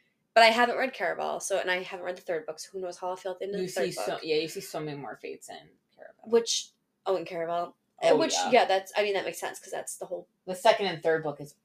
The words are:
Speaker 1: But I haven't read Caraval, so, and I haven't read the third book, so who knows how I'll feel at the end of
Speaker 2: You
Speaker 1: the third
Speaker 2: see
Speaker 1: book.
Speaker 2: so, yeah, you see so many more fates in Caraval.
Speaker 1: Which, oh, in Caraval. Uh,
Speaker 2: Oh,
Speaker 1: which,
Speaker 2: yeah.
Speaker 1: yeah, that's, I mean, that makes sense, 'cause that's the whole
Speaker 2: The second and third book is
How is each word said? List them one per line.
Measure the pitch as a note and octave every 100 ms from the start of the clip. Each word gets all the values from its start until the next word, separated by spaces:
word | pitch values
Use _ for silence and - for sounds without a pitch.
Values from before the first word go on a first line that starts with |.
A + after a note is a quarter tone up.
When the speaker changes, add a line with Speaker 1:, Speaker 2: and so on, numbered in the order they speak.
| _ _ _
Speaker 1:
But | A3+
I | A3+
haven't | A3+ A#3+ -
read | C4
Caraval, | - F3 D3+ D3+ E3
so, | - F#3+
and | F#3
I | F3+
haven't | F3+ F#3 F3+
read | F3+
the |
third | - E3 D3+
book, | D#3
so | -
who | F#3+
knows | F3+ F3
how | F3+
I'll | F#3
feel | F#3+
at | F#3
the | G3
end | G3
of |
Speaker 2:
You | F3+
Speaker 1:
the |
third | F#3 F3
Speaker 2:
see | D3+
Speaker 1:
book. | -
Speaker 2:
so, | -
yeah, | D#3 D#3
you | D#3+
see | G3
so | - E3
many | D3+ C#3+
more | A#2+ -
fates | C3+ C3+ -
in | E2 D2+ _ _ _
Caraval. | - _ A3
Speaker 1:
Which, | A#3 A#3 - - _ _ _ -
oh, | F#3
in |
Caraval. | E3+ F3 E3 E3+ F3 - _ -
Uh, | -
Speaker 2:
Oh, | -
Speaker 1:
which, | D#4+
Speaker 2:
yeah. | - -
Speaker 1:
yeah, | A#3 F#3
that's, | F#3+ - -
I |
mean, | G#3
that | F#3+
makes | - -
sense, | F3+ -
'cause | -
that's | - - -
the | F3+
whole | F3 - _ -
Speaker 2:
The |
second | F#3 A3+ G#3+ G3
and | D#3+
third | E3 D#3+
book | D3+ C#3+
is | C#3+ -